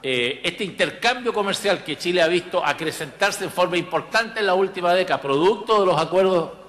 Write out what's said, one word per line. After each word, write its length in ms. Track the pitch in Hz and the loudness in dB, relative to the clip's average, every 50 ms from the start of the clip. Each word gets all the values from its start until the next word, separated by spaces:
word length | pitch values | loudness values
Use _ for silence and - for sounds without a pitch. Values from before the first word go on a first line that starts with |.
eh, 400 | - 131 127 123 120 120 147 - - | -2 -2 -2 0 0 -2 -4 -4 -6
este 200 | 175 170 - 214 | -8 -6 -4 -8
intercambio 680 | 175 - - 185 180 180 - - 233 254 254 240 233 202 | -8 -2 -2 -2 -4 -2 -2 -2 -2 -2 0 -4 -4 -2
comercial 500 | 208 202 196 185 - - 202 180 180 - | -2 -2 -2 -4 -2 0 -2 -2 -2 -4
que 140 | - 147 | -8 -8
Chile 240 | - - 175 175 180 | -6 -4 -2 2 2
ha 60 | 165 | 2
visto 380 | 160 175 175 175 - - 175 151 | 4 2 0 -2 -2 -4 -2 0
acrecentarse 800 | 147 143 - 160 156 - - 160 139 - - 196 208 196 - 190 | 0 -2 -2 -4 -6 -6 -6 -10 -12 -4 -2 0 0 0 -2 -6
en 80 | 156 | -4
forma 260 | - 180 180 175 175 | 0 0 0 2 0
importante 640 | 170 151 143 170 156 - - - 220 226 226 226 220 | -2 -2 -2 -4 -4 -4 0 0 0 0 0 -4 -2
en 60 | 208 | 0
la 80 | 196 180 | 2 2
última 400 | 185 196 185 190 185 175 175 180 | 2 2 0 -2 -2 2 2 4
década, 280 | 185 180 180 139 131 | 4 2 0 -2 -2
producto 580 | - 139 139 143 165 190 233 208 - - 220 208 | 0 0 2 4 4 4 2 2 0 2 2 4
de 60 | 196 | 4
los 140 | 185 165 151 | 4 2 2
acuerdos 520 | 160 160 175 185 190 190 185 170 160 - - - - | 0 2 2 4 4 4 4 2 0 -2 -8 -16 -20